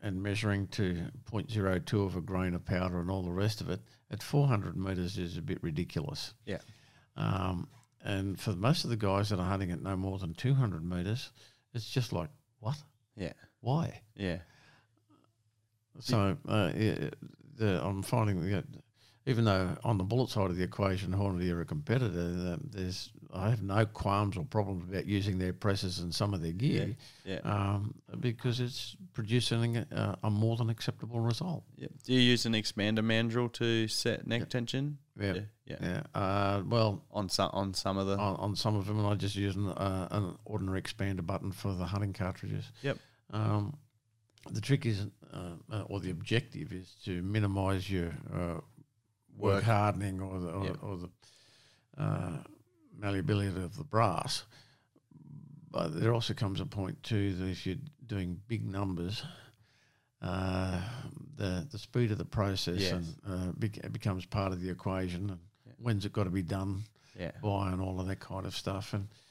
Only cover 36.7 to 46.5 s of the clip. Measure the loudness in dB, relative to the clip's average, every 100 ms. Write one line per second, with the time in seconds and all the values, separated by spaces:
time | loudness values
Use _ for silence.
36.7 | 4 4 2 -4 -4 0 2 2 2 0
37.7 | 0 0 2 2 2 2 0 0 0 2
38.7 | 2 0 2 2 2 0 0 0 0 -2
39.7 | 0 0 0 0 0 0 -4 -6 -4 -2
40.7 | -2 -4 -4 -2 -2 -2 -4 -4 -4 -4
41.7 | -2 -2 -2 -2 -2 -4 -4 -6 -6 -8
42.7 | -6 -6 -6 -8 _ -8 -2 2 2 0
43.7 | -4 -14 _ _ _ _ _ -10 -4 2
44.7 | 2 4 0 -4 -8 -12 -8 -8 -10 -6
45.7 | -6 -4 -4 -2 -4 2 2 2